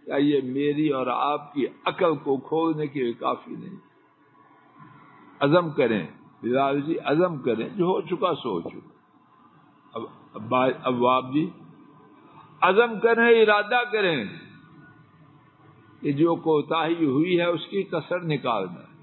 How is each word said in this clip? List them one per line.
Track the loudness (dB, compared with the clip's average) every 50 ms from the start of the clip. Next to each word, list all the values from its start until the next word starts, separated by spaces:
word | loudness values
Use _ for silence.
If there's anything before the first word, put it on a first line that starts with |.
| _
کیا | -2 0
یہ | 2 2 2 2 2 0
میری | -2 -4 -2 0 0 0 0 0 0
اور | 0 -2 -2
آپ | -2 -2 -2 0 -2 -2 -4 -6 -8 -4
کی | -4 -4 -4 -4 -6 -6
عقل | -6 -2 0 0 0 0
کو | 0 -2 -2 -2
کھولنے | -2 -2 -2 -2 0 0 0 0 -2 -4
کے | -6 -4 -4
لیے | -4 -4
کافی | -4 -4 -4 -4 -4 -4 -8 -14
نہیں؟ | -14 -14 -14 -16 -18 -20 _ _ _ _ _ _ _ _ _ _ _ _ _ _ _ _ _ _ _ -20 -20 -20 -20 -20 -20 -20 -20 -20 -20 -20 -4 -2
عزم | 0 4 4 2 2 0
کریں | 0 0 0 2 2 -2 -2 -6 -12 -20 -20 -20 _ _
بلال | -4 -2 0 0 0 0 0 -2
جی، | -2 -4 -6 -4 -2
عزم | 0 2 2 2 0 -2 -4
کریں، | -2 -2 -2 -2 -4 -6 -2
جو | -2 0
ہو | 0 0 -2
چکا | -2 -6 -4 -2 -2 -2 -2 -4
سو | -4 -6
ہو | -6 -6
چکا۔ | -6 -10 -14 -16 -20 -20 -20 _ _ _ _ _ _ _ _ _ _ _ _ _ _ _ _ _ _ -16
اب، | -14 -12 -12 -12 -16 -20 -20 -18 -16
اب | -14 -4 0
با-، | 2 4 4 4 2 0
اب | -2 -2 0 2 2
آپ | 2 2 2 0 0
جی | -2 -2 -2 -2 -6 -14 -20 -20 -20 -20 -20 -20 -20 -20 -20 -20 -20 -20 -20 -20 -20 -20 -20 -20 -4 2
عزم | 2 4 6 4 4 2 0 0
کریں، | 2 2 4 4 6 6 8 8
ارادہ | 8 6 4 2 2 0 0 -2 0 0
کریں | -2 0 0 2 0 0 -4 -6 -10 -14 -18 -20 -20 -20 -20 -20 -20 -20 -20 -20 -20 -20 -20 _ _ _ -20 -20 -20 -20 _ _ _ _ -20 -20 -20 -20 -20 -20 -20 -6
کہ | -4 -4
جو | 2 2 2 2 2
کوتاہی | 0 0 2 2 2 0 -2 -2 -2 0 -2 0 0 0
ہوئی | 2 2 2 2 2 2 2
ہے | 2
اس | 0 -2 -4 -6 -6
کی | -4 -4
کسر | -4 -2 -6 -6 -4 -4 -6 -6
نکالنا | -2 -4 -4 -2 -2 -2 -2 -2 -4 -6 -10 -14
ہے۔ | -18 -20 -20 -20